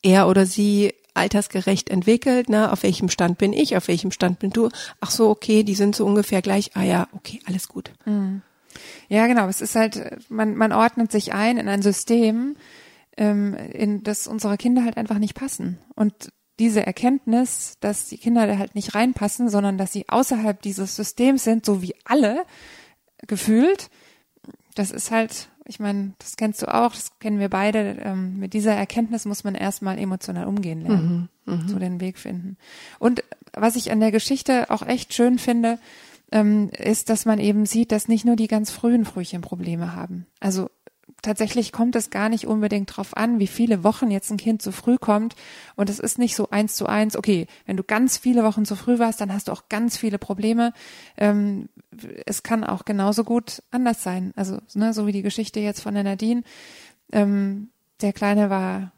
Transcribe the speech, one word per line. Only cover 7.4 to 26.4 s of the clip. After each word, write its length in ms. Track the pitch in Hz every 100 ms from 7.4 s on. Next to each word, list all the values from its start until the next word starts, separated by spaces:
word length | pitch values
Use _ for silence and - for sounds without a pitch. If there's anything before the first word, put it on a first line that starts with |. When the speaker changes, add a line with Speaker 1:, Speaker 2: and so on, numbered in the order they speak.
| -
Speaker 1:
alles 220 | 185 -
gut. 240 | - - - -
Speaker 2:
Mhm. 360 | 208 190 196 _ _ _ - - - _
Ja, 180 | 208 233
genau. 220 | 240 190
Es 100 | 196
ist 160 | 214 226
halt, 540 | 220 214 - - -
man, 260 | 220 214 208
man 160 | 220
ordnet 400 | 202 226 240 226
sich 220 | 208 -
ein 240 | 196 220 240
in 100 | 214
ein 140 | 202
System, 760 | 202 190 - 233 220 226 269 294 - - - _ _ -
ähm, 360 | 208 202 202
in 500 | 196 - - 208 208
das 240 | 208 208 -
unsere 280 | 220 208 202
Kinder 300 | 247 247 240
halt 100 | 220
einfach 220 | 220 208
nicht 160 | 208
passen. 460 | - 269 - - 180 _
Und 380 | - 208 _ - _ _ -
diese 240 | 226 214
Erkenntnis, 920 | 190 - 247 269 - 233 254 - - -
dass 240 | 208 208 -
die 120 | -
Kinder 300 | 233 233 208
da 100 | 202
halt 160 | 202
nicht 220 | 208 202 208
reinpassen, 520 | 247 254 208 - 240
sondern 300 | 202 202 190
dass 160 | 190
sie 160 | 208 -
außerhalb 500 | 233 262 233 214 202
dieses 360 | 202 190 190 -
Systems 480 | 208 - 247 269
sind, 200 | - 226
so 200 | - 202
wie 100 | 180 -
alle 420 | - 269 220 262 359 - - - - _ _ _ -
gefühlt, 640 | 202 - 220 311 392 - _ _ _ _ _ - - _
das 160 | - 196
ist 220 | - -
halt, 380 | 226 220 - - _ -
ich 140 | -
meine, 340 | 208 202 196 -
das 180 | -
kennst 280 | -